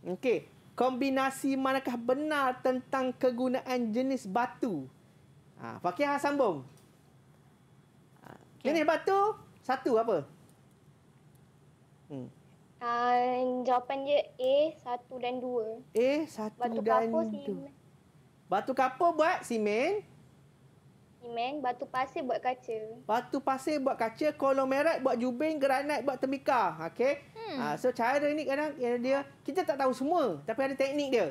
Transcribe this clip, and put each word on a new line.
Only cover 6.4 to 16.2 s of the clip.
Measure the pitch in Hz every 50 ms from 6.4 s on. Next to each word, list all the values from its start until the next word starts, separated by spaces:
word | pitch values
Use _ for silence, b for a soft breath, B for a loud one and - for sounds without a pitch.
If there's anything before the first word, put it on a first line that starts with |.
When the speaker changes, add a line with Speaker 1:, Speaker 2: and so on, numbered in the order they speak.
| 262 214 170 143 127 - - - - - - _ _ - _ - _ - - _ _ - _ _ _ _ - - _ _ _ - _ _ - - -
Speaker 1:
Ah, | - - - - - -
Speaker 2:
Okey. | - - 240
Speaker 1:
jenis | 302 330 302 311
batu, | 320 302 311 - 392 392 403 427 427 - - - - -
satu | - - 254 262 - 330 247 220
apa? | 226 247 208 160 135 - - - - - - _ - - - _ _ - - _ _ _ _ - _ - _ - - _ _ _ - - - _ - _ - _ _ -
Hmm. | 147 135 123 127 - - - - - _ - _ _ _
Speaker 3:
Ah, | 247 240 240 240 240 247 247 247 247 247 254 247 254 254 247 254 247
jawapan | 247 254 247 247 - 277 269 277
dia | 277 294 285 - - - -
A, | 254 262 269 285 302 320 311 -
satu | - 254 240 247 - _ 262 254
dan | 240 247 254 254
dua. | 247 254 247 240 220 220 220 240 262 -
Speaker 1:
A, | - 214 240 262 285 294